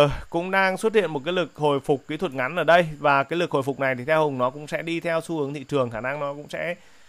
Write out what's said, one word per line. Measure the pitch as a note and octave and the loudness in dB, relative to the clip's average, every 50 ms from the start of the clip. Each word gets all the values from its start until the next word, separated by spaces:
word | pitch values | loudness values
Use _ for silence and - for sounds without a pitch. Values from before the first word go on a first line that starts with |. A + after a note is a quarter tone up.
| D3 C#3+ - - - - | 10 8 4 -2 -8 -6
cũng | - E3+ F3 F#3 | -4 -4 -2 0
đang | F#3+ G3 F#3+ F#3+ F#3+ | 2 2 2 2 0
xuất | - A3+ A3 G#3 | 0 0 2 4
hiện | G#3+ F#3 D#3+ | 4 2 2
một | D#3 C#3 B2+ | 0 -4 -4
cái | E3 | -2
lực | F3+ F#3 E3 - - | -2 -2 -2 -2 -2
hồi | D3 D3+ D3 C#3+ C#3 | 0 2 2 2 2
phục | - - D3 B2 - - | 2 0 0 0 -2 -6
kỹ | D#3 | -6
thuật | D3+ F#3+ E3 | -6 -6 -4
ngắn | B2+ C3+ B2 C3 E3+ | -2 -4 -4 -2 -2
ở | F3+ D#3 | 2 4
đây, | D3 E3+ F3+ F3 D#3+ D#3 C#3+ | 6 6 6 6 2 -2 0
và | D3 D3 C#3 C#3 | 2 4 4 4
cái | C3+ - E3 F3 | 2 0 -2 -2
lực | F3 D#3 | -2 0
hồi | - C#3 | 0 0
phục | B2 C#3 C3+ C3+ | 0 -2 -2 -2
này | C3+ C3 C3 | 0 -2 -2
thì | B2 B2 | -2 0
theo | D3 D#3 D#3+ D#3 | 0 2 2 2
Hùng | D3+ C3+ B2+ | 2 0 0
nó | B2 B2+ | 0 -2
cũng | - D3 D3+ | -2 -4 -8
sẽ | C#3+ E3+ D3 | -6 -6 -6
đi | D#3+ E3 E3 E3 | -4 -4 -4 -4
theo | D#3 E3+ E3 E3 | -2 -2 -2 -2
xu | D#3+ - E3 D#3 | -2 -4 -4 -4
hướng | C#3 C3+ D3 | -4 -4 -6
thị | D3 C3 | -8 -6
trường, | - D3 C#3 B2+ A#2 | -2 0 0 0 0
khả | A#2 G#2+ | -2 -4
năng | A#2+ B2+ C#3+ D3 | -4 -4 -4 -4
nó | C#3+ C#3+ C#3+ | -4 -6 -8
cũng | D3 D3 D#3 | -10 -12 -10
sẽ, | - D#3+ D#3 E3 F3+ - - - - - - | -8 -6 -6 -6 -8 -8 -12 -20 -20 -20 -20